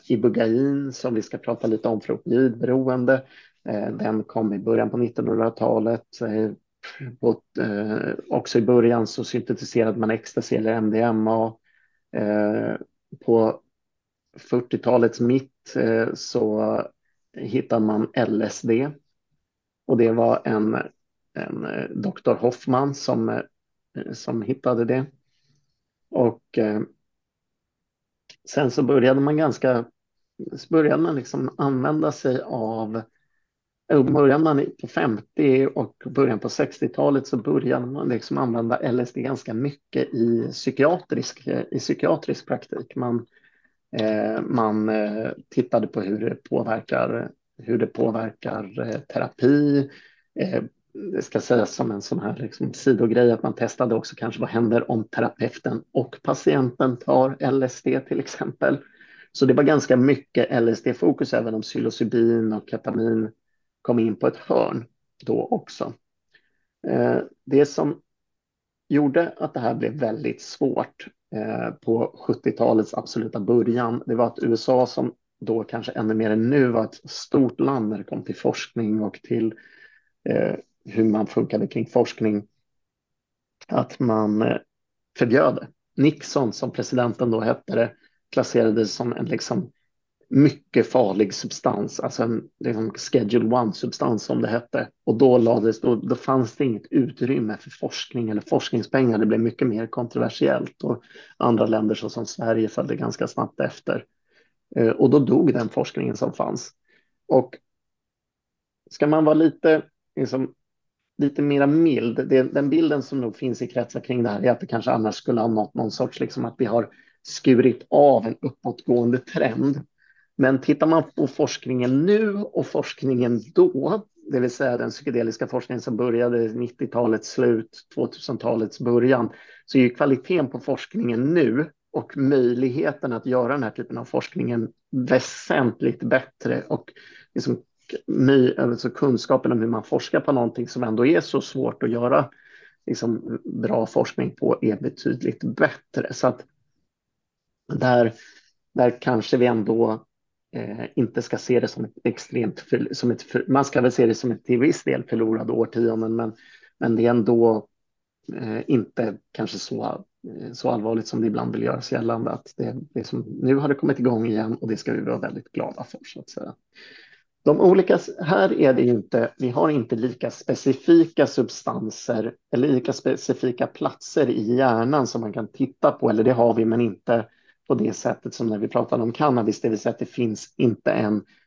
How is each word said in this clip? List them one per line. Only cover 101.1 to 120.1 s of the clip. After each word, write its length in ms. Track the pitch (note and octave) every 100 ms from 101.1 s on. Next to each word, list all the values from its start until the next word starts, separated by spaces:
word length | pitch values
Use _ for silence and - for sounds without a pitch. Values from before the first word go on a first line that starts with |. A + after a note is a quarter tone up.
| - - -
andra 300 | B2 A2+ A2
länder 280 | A2 G#2+
så 160 | G#2+ G#2
som 160 | - -
Sverige 420 | - A2+ A2+ A2
följde 280 | - C#3 A#2+
ganska 300 | A#2 A2+ A#2
snabbt 340 | - - -
efter. 440 | - - - - - _ _ _ _ _ _ -
Eh, 140 | A#2
och 200 | - C3
då 80 | D3
dog 340 | B2+ C#3 E3
den 160 | B2 A2
forskningen 480 | - - - - -
som 160 | -
fanns. 380 | - - - - _ _ _ _ _ -
Och 280 | - B2+ - _ _ _ _ _ _ _ _ _ _ _ _ _
ska 160 | - D3
man 180 | D#3
vara 100 | D#3
lite, 480 | D#3 D#3+ - E3 D#3 - _ _ -
liksom, 380 | C3+ C3 C3 - _ _ _ _ _ -
lite 240 | C#3+ C#3
mera 240 | C#3+ C#3+ C#3
mild, 640 | D#3 E3 B2+ A#2 A2+ B2+
det, 140 | C3
den 280 | C3 C#3+ C#3+
bilden 320 | D#3 D#3+ D3
som 180 | B2+ C#3
nog 160 | A#2 -
finns 260 | C3 A2+
i 40 | A#2
kretsar 340 | B2+ A#2 A#2+
kring 220 | - B2
det 60 | A2
här 140 | G2+
är 80 | G2+
att 100 | A#2
det 60 | F#3
kanske 240 | A2+ B2+
annars 240 | A#2+ G#2+
skulle 260 | A2 - A#2+
ha 80 | A2+
nått 260 | A2 G#2+
någon 160 | - A2+
sorts, 300 | - B2+ -
liksom, 240 | A2 -
att 100 | A#2 -
vi 60 |
har 260 | A#2+ A#2 G#2 - _ _
skurit 640 | - - - A#2+ B2+ A2+ -
av 360 | D3+ C#3+ B2 A2+
en 100 | -
uppåtgående 800 | C3+ - B2+ A#2+ - A#2+ A#2+ B2
trend. 640 | - E3 C3 A#2+ C3+ C#3 - _ _